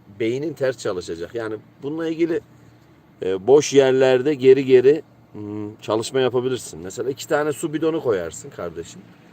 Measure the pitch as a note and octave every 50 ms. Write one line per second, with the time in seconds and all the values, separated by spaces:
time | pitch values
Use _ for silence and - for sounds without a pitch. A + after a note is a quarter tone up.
0 | _ - G2+ - A#2 A2+ B2 C3+ D3 E3 C#3 - C#3 C3 C3 - - A2+ G2 F2+
1 | F2 F#2+ E2+ E2 E2+ E2+ - A#2 A2+ G#2+ A2 G#2+ - _ _ - C3 C#3 D#3 D#3+
2 | E3 D#3+ E3 D#3 E3+ D#3+ D#3+ D3 - _ _ _ _ _ _ _ _ _ _ _
3 | _ _ _ - - F#2 F#2+ F#2+ F#2+ A2+ C3+ D3+ C#3+ - C3+ C#3 C3+ C3 C3 C3
4 | C3 C3 C3 B2 B2+ D3+ D3+ B2+ B2+ C3 C3 C#3 C#3 C3 C3 B2 B2 C3+ D3+ D#3
5 | - _ _ _ _ _ - G#2 G#2 G#2 G#2 G#2 G#2 G#2 G#2+ - - - G#2+ A2+
6 | A2+ - C3 C3 C3 A#2+ A#2 B2+ B2 C3 B2+ A2 - - - D#2 E2+ F#2+ - B2
7 | A#2 B2+ C#3+ - - - D#3 D3 D3+ D3+ C#3+ - - D#3 D3 D#3 D#3 D#3+ D#3+ D#3+
8 | C3+ B2+ G#2 F#2 E2+ E2 E2 - - C#3+ - - F2+ E2+ D#2+ E2+ E2 - - -
9 | - - - _ _ _